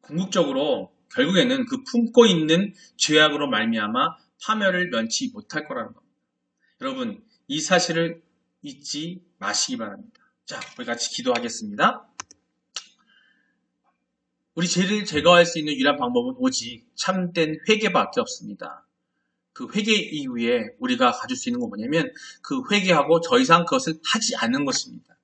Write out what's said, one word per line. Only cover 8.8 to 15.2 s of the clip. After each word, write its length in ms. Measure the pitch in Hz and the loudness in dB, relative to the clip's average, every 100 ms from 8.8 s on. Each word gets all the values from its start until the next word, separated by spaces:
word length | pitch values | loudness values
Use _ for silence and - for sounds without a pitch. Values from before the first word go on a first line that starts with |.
| - 147 165 185 _ _ | -10 -8 -8 -12 _ _
마시기 400 | - - - 123 | -6 -2 -4 -4
바랍니다. 420 | 107 98 - _ _ _ - | -8 -12 -20 _ _ _ -16
자, 140 | - - - | -14 -14 -14
우리 60 | 123 | -8
같이 240 | 117 - | -6 -6
기도하겠습니다. 960 | - 123 117 120 - 110 101 190 247 - _ - - _ _ _ - - _ _ _ _ _ _ _ _ _ _ _ _ _ _ _ _ - | -4 0 0 -2 -8 -10 2 2 2 -12 _ -18 -18 _ _ _ -18 -18 _ _ _ _ _ _ _ _ _ _ _ _ _ _ _ _ -6
우리 120 | 175 | -2
죄를 380 | 175 185 214 202 | 0 0 0 -2
제거할 400 | 151 | 2